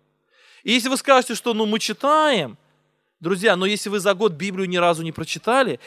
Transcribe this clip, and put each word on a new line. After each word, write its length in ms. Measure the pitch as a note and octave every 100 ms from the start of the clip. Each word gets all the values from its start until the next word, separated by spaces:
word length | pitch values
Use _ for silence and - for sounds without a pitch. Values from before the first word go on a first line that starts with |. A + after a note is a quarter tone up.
| _ _ _ _ _ _
И 80 | -
если 180 | A#3+ A#3
вы 80 | C4
скажете, 380 | - C4 A#3+ A3
что, 180 | A#3+
ну, 120 | G#3+ A3
мы 140 | G#3+
читаем, 800 | - G#3+ C4+ D#4 D#4 A3+ C3+ - _ _ _ _ _ _
друзья, 360 | D#3+ F#3+ G#3+ F3+
но 100 | F#3+
если 240 | G#3 G#3
вы 100 | G3+
за 140 | F#3+
год 200 | F#3 A3
Библию 340 | D3+ G3 F#3 F#3+
ни 100 | F3+
разу 260 | F3 D#3+
не 80 | E3
прочитали, 680 | D3+ D#3+ D#3+ - C4 A#3+ B2